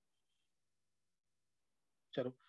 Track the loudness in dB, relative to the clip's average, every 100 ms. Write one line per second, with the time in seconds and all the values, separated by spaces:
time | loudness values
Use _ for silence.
0 | _ _ _ -20 _ _ _ _ _ _
1 | _ _ _ _ _ _ _ _ _ _
2 | _ 0 0 -2